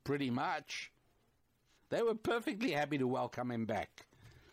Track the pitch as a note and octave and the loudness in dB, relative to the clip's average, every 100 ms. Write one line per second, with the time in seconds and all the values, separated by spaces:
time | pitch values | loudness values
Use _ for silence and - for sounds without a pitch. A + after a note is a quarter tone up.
0 | - C#3+ C#3 A#2+ D#3+ D#3 C#3 - - _ | -2 0 2 2 0 -2 -4 -8 -10 _
1 | _ _ _ _ _ _ _ _ - D3+ | _ _ _ _ _ _ _ _ -4 0
2 | A#3 A3 - A#3 A#3 G3+ A#3 D3 D3 D3 | 2 0 0 0 0 -2 0 2 2 2
3 | B2+ B2+ B2 - B2 A#2+ A2 G#2+ E2 - | 2 2 0 -2 -2 -2 0 0 -2 -8
4 | - - - - - | -20 -20 -20 -20 -20